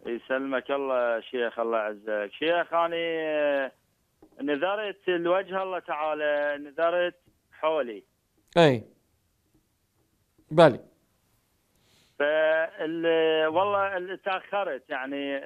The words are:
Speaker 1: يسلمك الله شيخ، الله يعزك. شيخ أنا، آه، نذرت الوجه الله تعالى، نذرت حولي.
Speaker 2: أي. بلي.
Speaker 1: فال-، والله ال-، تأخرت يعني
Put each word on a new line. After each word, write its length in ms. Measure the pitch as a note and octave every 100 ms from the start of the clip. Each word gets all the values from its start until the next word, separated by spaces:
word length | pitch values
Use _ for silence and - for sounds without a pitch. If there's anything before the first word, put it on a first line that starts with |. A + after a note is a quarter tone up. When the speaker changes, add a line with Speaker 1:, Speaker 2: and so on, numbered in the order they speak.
| -
Speaker 1:
يسلمك 680 | A#2 - C3 C3+ C3 B2
الله 500 | C#3 C#3 B2+ A#2+ A#2
شيخ، 380 | - B2+ A#2 A2+
الله 180 | A#2 A2+
يعزك. 540 | G#2+ G#2 G#2+ G#2+ G2+
شيخ 400 | - D#3 E3+ D#3+
أنا، 220 | E3 E3+ E3+
آه، 760 | E3+ E3 D#3 D3+ D3 C#3 C3 - _ _ _ _ - -
نذرت 580 | C#3 C#3+ E3+ G#3 G#3 F#3+ -
الوجه 560 | F3 E3+ F3+ F#3+ F#3+
الله 160 | F#3+ F3+
تعالى، 760 | E3+ D#3 D#3 D3+ D3+ D3 D3 C#3+
نذرت 520 | D3 C#3 E3 F3 F3 - _ _ _
حولي. 520 | - D#3 D#3+ B2 G#2 - _ _ _ _ E3+
Speaker 2:
أي. 260 | D#3+ B2 - _ _ _ _ _ _ _ _ _ _ _ _ _ _ _ -
بلي. 280 | D#3+ D#3+ A2 - _ _ _ _ _ _ _ _ _ _ _ _ -
Speaker 1:
فال-، 1300 | C#3+ D#3 D#3 D#3+ D#3+ G#3 D#3+ E3 E3 E3 D#3+ D#3+ D#3
والله 500 | D#3+ G3+ G3+ G3 F#3+
ال-، 240 | F3+ F#3
تأخرت 640 | G3+ F#3 - G3+ F#3+ C3 -
يعني 460 | C#3+ C3 C#3 C#3 C#3